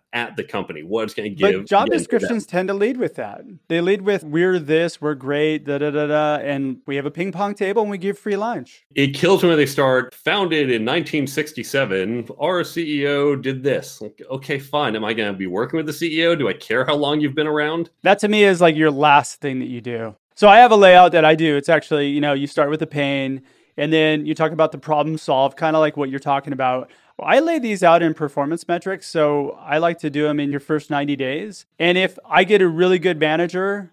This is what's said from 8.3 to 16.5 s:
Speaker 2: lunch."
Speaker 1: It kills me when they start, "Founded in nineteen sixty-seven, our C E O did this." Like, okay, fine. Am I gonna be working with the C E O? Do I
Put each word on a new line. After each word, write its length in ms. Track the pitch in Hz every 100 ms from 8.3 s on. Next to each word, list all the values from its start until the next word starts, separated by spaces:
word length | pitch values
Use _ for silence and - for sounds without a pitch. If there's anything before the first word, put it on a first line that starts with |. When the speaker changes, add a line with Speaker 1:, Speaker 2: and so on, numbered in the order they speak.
| 196
Speaker 2:
lunch." 500 | 220 202 120 - _
Speaker 1:
It 140 | - 139
kills 340 | 139 170 190
me 80 | 180
when 80 | 156
they 80 | 139
start, 480 | - 135 127 127
"Founded 560 | - - 202 185 160 139
in 140 | 117
nineteen 420 | 110 165 139 156 135
sixty-seven, 1040 | 147 151 - 113 139 123 95 95 120 117 -
our 240 | 156 180
C 380 | 147 170 160 143
E 40 | 139
O 300 | 143 147 139
did 260 | 131 131
this." 380 | 135 123 - -
Like, 220 | 104 - -
okay, 280 | 135 - 139
fine. 380 | 139 147 139 110
Am 80 |
I 80 | 107
gonna 220 | 113 104
be 120 | 95 95
working 300 | 92 131 165
with 100 | 156
the 60 |
C 280 | 143 165 156
E 60 | 170
O? 80 |
Do 140 | 165
I 60 | 113